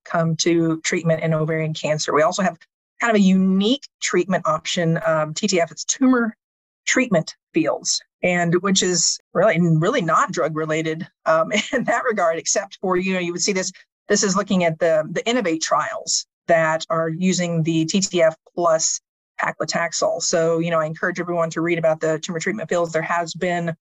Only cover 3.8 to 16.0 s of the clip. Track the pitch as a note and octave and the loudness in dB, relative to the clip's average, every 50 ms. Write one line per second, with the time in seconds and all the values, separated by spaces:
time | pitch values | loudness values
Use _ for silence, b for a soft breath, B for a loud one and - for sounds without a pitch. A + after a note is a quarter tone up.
3.8 | - - _ - - - - F3+ F3 F#3+ F#3 E3+ - D#3+ D#3 D#3 - - - F3+ | -4 -10 _ -8 -4 0 0 0 0 0 0 -2 0 0 -2 -2 -4 -4 -2 0
4.8 | E3+ E3 E3 E3 - E3 D#3+ D#3 D#3 D#3 D#3 - G#3+ G3+ F#3+ E3+ E3+ D#3+ - - | 0 0 0 0 0 0 0 0 -2 -2 -4 -4 -2 0 0 0 0 -2 -4 -8
5.8 | - - - - C4 B3+ B3+ A#3+ A3+ A3 - _ _ _ _ _ _ _ _ _ | -8 -6 -2 2 2 4 4 4 2 -2 -4 _ _ _ _ _ _ _ _ _
6.8 | - - - C4+ B3+ B3+ F3+ D#3+ E3 - - _ _ _ - E3 D#3 - - - | -4 -2 0 0 0 2 0 0 0 -2 -8 _ _ _ -2 -2 0 0 -2 -4
7.8 | - - - - - _ _ _ - F3+ F3 F3 F3 E3+ E3+ F3+ G3 G3 F#3+ - | -4 -4 -4 -4 -6 _ _ _ -2 0 0 0 2 2 2 2 2 2 2 2
8.8 | G3 F3+ F3+ E3+ - - - - _ _ - F3 F#3+ A3 D#3+ E3+ F3 E3 D#3+ D#3 | 2 2 0 0 0 -2 -2 -6 _ _ 0 2 2 2 4 4 4 4 4 2
9.8 | E3 G#3 C#4+ C4+ E3+ D#3+ - A3 C#4 G3 D#3+ F3+ E3 D#3+ D#3 D#3 D#3+ D#3 D#3 D#3+ | 2 2 0 0 0 0 2 0 0 0 -2 -2 -2 -2 -2 -4 -4 -2 -2 -2
10.8 | D#3+ D#3+ D#3+ D#3+ - - _ _ - E3 D#3+ D#3+ D#3+ E3+ F#3 G#3+ - - C#4+ B3 | -2 -4 -4 -6 -10 -14 _ _ 0 2 2 2 2 0 -2 -4 -2 -2 -2 -2
11.8 | - - B3 B3 - B3+ G#3+ G3 F3 E3 E3+ D#3+ - - - G#3+ G3 - - - | 0 0 -2 0 0 -2 0 0 0 0 0 -2 -2 -2 -2 -2 -4 -6 -8 -6
12.8 | - F#3 F#3 F3+ F#3 F#3+ F#3 F#3 F3 E3+ F3 F3+ - G#3+ F#3+ F#3 F#3 F#3 B B | -2 0 0 0 0 0 -2 -2 -2 -2 -4 -2 -2 -2 0 -2 -2 -4 B B
13.8 | B B _ _ _ - G3+ G3+ A3 G3 F3+ G3+ F#3+ - G3 F#3 F3 E3 D#3+ - | B B _ _ _ 0 0 2 2 2 0 0 0 0 2 2 2 0 0 2
14.8 | F3+ E3 D#3+ D#3 D#3 D#3 E3 F3+ - A3 A#3+ B3+ G3+ E3+ D#3+ D#3+ - - - - | 2 2 2 2 0 -2 -4 -4 -2 0 0 0 0 -2 -2 -2 -2 0 0 0
15.8 | - - - - | 0 -2 -6 -8